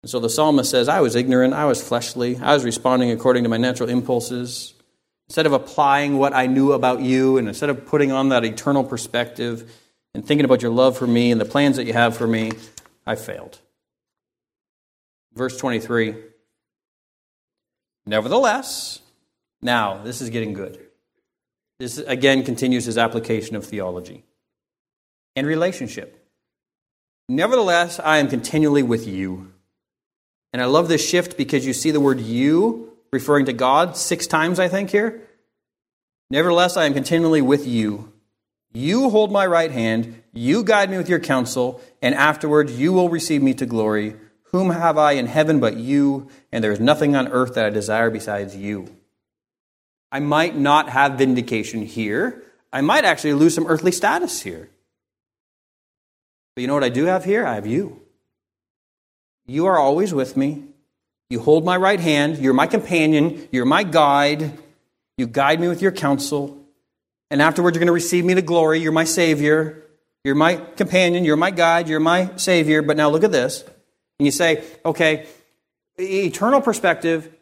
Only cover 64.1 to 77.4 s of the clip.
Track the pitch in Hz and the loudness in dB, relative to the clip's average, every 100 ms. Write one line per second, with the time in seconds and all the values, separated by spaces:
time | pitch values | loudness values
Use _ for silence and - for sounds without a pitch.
64.1 | 143 143 151 156 147 - _ _ _ _ | 4 2 0 -6 -8 -20 _ _ _ _
65.1 | - 120 117 139 165 175 170 190 180 147 | -8 -4 0 2 2 0 0 -2 0 -2
66.1 | 139 - 147 143 - _ _ _ _ _ | -2 -2 -6 -6 -12 _ _ _ _ _
67.1 | _ _ 143 156 165 175 165 175 170 170 | _ _ 2 2 4 0 2 2 2 0
68.1 | 180 175 185 165 170 156 165 160 160 160 | 0 2 0 2 2 2 2 2 0 0
69.1 | 175 165 147 147 156 156 - - _ _ | 0 2 2 2 2 0 -8 -20 _ _
70.1 | _ 135 143 160 175 - - 190 185 180 | _ -2 2 2 0 -8 -6 0 2 2
71.1 | 175 170 151 180 180 165 170 165 156 160 | 2 2 2 0 2 2 2 0 0 2
72.1 | 180 185 - - 175 151 156 151 151 151 | 2 0 -4 2 2 4 2 2 2 2
73.1 | 156 208 151 123 - - _ _ _ _ | 2 2 2 0 -6 -16 _ _ _ _
74.1 | _ 143 139 170 151 - - 165 151 160 | _ 0 2 0 0 -4 -8 -6 0 2
75.1 | 151 - - _ _ _ _ _ - 185 | 0 -6 -20 _ _ _ _ _ -10 -4
76.1 | 190 185 - 220 277 269 208 185 160 165 | -2 -2 -2 2 2 2 0 0 0 -2
77.1 | 165 160 _ | -2 -6 _